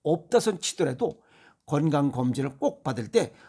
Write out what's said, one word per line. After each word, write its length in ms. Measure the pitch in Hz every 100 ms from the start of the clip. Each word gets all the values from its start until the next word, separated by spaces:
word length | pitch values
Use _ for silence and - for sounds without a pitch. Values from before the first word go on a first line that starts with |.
없다손 560 | 151 165 - 240 220 185
치더라도 640 | - - 156 127 226 - _ _ - _ -
건강검진을 920 | 147 156 143 143 131 127 120 135 131
꼭 260 | 285 -
받을 260 | - 117 110
때 240 | 233 180 -